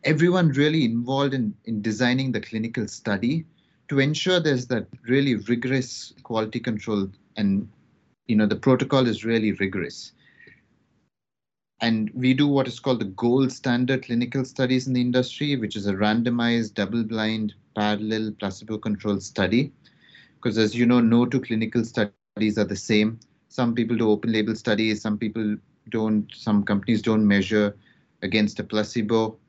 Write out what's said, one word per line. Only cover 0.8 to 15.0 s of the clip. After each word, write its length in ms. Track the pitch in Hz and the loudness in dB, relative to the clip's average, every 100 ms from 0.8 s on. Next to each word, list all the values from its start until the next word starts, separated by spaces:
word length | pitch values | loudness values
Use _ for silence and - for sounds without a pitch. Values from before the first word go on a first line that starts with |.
involved 520 | 120 117 120 135 139 135 | 0 0 -2 0 0 0
in, 180 | 107 - - | -2 -4 -8
in 180 | 110 | -4
designing 480 | 110 107 123 127 131 | -4 0 0 0 -2
the 100 | 113 | -4
clinical 460 | - 113 113 113 107 | -6 -6 -6 -4 -6
study 580 | - - 101 117 160 160 _ _ _ - | -6 -4 -2 0 -2 -6 _ _ _ -2
to 120 | 139 | 0
ensure 400 | 139 156 185 185 | 2 0 0 2
there's 260 | 156 131 123 | 2 0 -2
that 220 | 120 - - - | -4 -6 -14 0
really 280 | 131 143 110 | 2 2 0
rigorous 760 | 101 123 127 131 127 - - - | 0 -2 0 -2 -4 -10 -16 -20
quality 360 | - 110 110 117 | -4 -2 -2 -4
control 480 | 131 107 113 104 95 - _ - | -4 -6 -2 -2 -2 -8 _ -2
and, 320 | 101 98 98 _ _ _ _ _ - | 0 0 -2 _ _ _ _ _ 0
you 100 | 107 | 2
know, 120 | 107 | 2
the 80 | 104 | 2
protocol 500 | - 170 135 135 123 | 2 2 2 2 2
is 160 | 104 | 0
really 280 | 110 113 107 | -2 0 0
rigorous. 600 | 92 98 95 85 - - _ _ _ - _ _ _ _ _ _ _ _ _ _ _ _ _ | -2 -4 -4 -8 -10 -20 _ _ _ -20 _ _ _ _ _ _ _ _ _ _ _ _ _
And 280 | 117 110 107 127 | 0 0 -2 0
we 180 | 127 | 2
do 140 | 131 147 | 4 4
what 200 | 139 131 | 2 0
is 120 | - | -4
called 220 | 139 123 | -2 -2
the 40 | 101 | -2
gold 460 | 92 120 131 131 | 0 2 4 2
standard 540 | - 131 120 127 131 - | -2 -2 0 0 -2 0
clinical 380 | 117 120 135 | -2 0 -2
studies 440 | 127 - 127 127 127 | -4 -2 0 0 0
in 60 | |
the 80 | 123 | 0